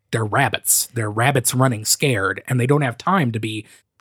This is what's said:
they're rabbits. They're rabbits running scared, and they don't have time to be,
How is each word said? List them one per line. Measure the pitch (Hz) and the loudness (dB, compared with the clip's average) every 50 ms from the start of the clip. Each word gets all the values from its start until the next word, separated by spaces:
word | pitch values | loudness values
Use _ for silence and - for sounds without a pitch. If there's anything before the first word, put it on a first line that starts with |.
| _ _ | _ _
they're | - 113 110 | -4 -2 -2
rabbits. | 104 107 127 139 110 - - - - - - - - - | 0 2 2 2 2 0 -2 -2 0 0 0 -2 -4 -4
They're | 117 107 107 | -4 -4 -2
rabbits | 104 110 117 139 135 131 120 - - | 0 0 2 2 2 2 0 0 2
running | 127 131 131 120 107 107 | 2 2 2 2 0 -2
scared, | - - - 156 143 123 98 95 95 95 - - - | -2 -2 0 0 0 0 0 0 -2 -2 -4 -4 -2
and | 135 123 | 0 0
they | 120 | 2
don't | 127 147 147 | 2 2 2
have | 147 123 117 - | 2 -2 -4 -4
time | - 175 190 196 143 117 | -2 0 2 2 2 0
to | 113 117 | -2 -4
be, | 110 110 107 107 - - - - _ _ _ _ | -4 -6 -6 -8 -10 -14 -18 -20 _ _ _ _